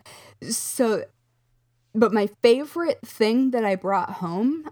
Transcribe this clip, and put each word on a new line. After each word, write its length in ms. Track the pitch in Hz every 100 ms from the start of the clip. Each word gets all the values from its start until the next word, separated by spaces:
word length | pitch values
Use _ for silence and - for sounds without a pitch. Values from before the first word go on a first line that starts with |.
| - - - _ -
so, 560 | 226 - - 233 214 - _ _ _ _ _ _ _ _
but 180 | 220 208
my 160 | 214 202 -
favorite 580 | 233 254 294 330 330 -
thing 460 | - - 220 233 262
that 140 | 247
I 100 | 208
brought 360 | 190 185 196 -
home, 520 | - 180 175 247 320 302